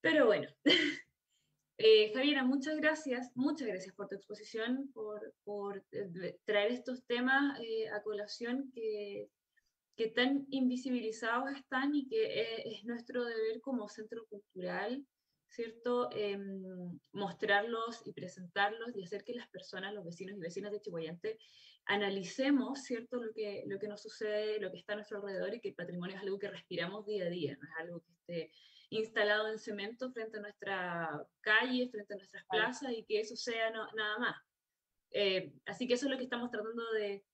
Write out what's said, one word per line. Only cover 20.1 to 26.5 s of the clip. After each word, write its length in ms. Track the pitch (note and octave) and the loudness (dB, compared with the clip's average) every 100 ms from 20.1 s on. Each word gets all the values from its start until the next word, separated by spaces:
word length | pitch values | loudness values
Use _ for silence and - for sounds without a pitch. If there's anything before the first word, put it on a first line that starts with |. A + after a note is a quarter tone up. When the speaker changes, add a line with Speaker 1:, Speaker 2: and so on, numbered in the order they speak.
| F3 F#3+ G3+ | -10 -10 -8
Speaker 1:
y 40 | |
vecinas 300 | E3+ F#3 G#3 | -8 -6 -6
de 80 | G#3 | -6
Chiguayante, 600 | G3+ E3+ D#3+ F3 G#3+ A3+ - - - - | -6 -6 -6 -6 -8 -8 -16 -20 -20 -12
analicemos, 960 | - G3+ G3+ G3 F3+ - C#4 C#4 B3+ C#4 | 0 2 2 0 -4 0 4 4 4 -4
¿cierto? 340 | - A#3 A#3+ B3 | -4 -4 -4 -6
Lo 120 | A3+ | -6
que, 300 | A3 G#3 G3+ G3 | -4 -4 -4 -6
lo 120 | G3 | -4
que 80 | G#3 | -6
nos 160 | G#3 | -8
sucede, 560 | A3 - G#3+ G#3+ G#3+ G#3+ | -12 -4 0 0 0 -2
lo 120 | F#3+ | -4
que 60 | F3 | -8
está 160 | - | -6
a 40 | G#3 | -6
nuestro 200 | G#3 G3+ | -6 -8
alrededor 380 | G3+ F#3+ F#3 | -4 -2 -2
y 40 | A#3+ | -4
que 100 | G3 | -6
el 60 | |
patrimonio 400 | - F3 F3 F3+ | -6 -6 -4 -6
es 60 | F#3+ | -6
algo 180 | G3+ G3 | -4 -4
que 100 | G3 | -4